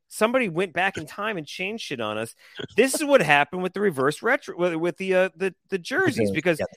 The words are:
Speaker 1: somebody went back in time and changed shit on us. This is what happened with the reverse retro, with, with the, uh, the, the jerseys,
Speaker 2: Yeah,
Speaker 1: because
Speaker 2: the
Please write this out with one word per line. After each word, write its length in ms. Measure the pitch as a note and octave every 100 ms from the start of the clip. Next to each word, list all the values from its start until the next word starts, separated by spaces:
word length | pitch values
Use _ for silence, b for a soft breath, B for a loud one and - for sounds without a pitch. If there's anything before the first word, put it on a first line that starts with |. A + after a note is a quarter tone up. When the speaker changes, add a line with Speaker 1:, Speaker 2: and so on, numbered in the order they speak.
| _
Speaker 1:
somebody 400 | - A3 C4 A3+
went 240 | D#3+ G3
back 240 | E3+ G3 F3+
in 100 | D3+
time 300 | - G#3 G3
and 100 | C#3+
changed 380 | - F#3 A3
shit 160 | - C3
on 160 | G#2+ G#2+
us. 180 | A2+ B B B -
This 200 | - C4
is 100 | D4
what 160 | D4 C#4
happened 420 | D3+ C#3+ C#3+ F3+
with 120 | F#3
the 80 | G3
reverse 400 | G3+ C3+ C#3+ D3+
retro, 340 | A3+ C#4+ - -
with, 180 | F3+
with 220 | D#3+ E3+ E3
the, 180 | F#3+
uh, 140 | F#3 F#3 E3
the, 180 | F#3+ - _
the 100 | F#3+
jerseys, 520 | E3 C#4 F#4 A3 G#3
Speaker 2:
Yeah, 40 |
Speaker 1:
because 240 | F#3+ F3 D#3
Speaker 2:
the 80 | F#2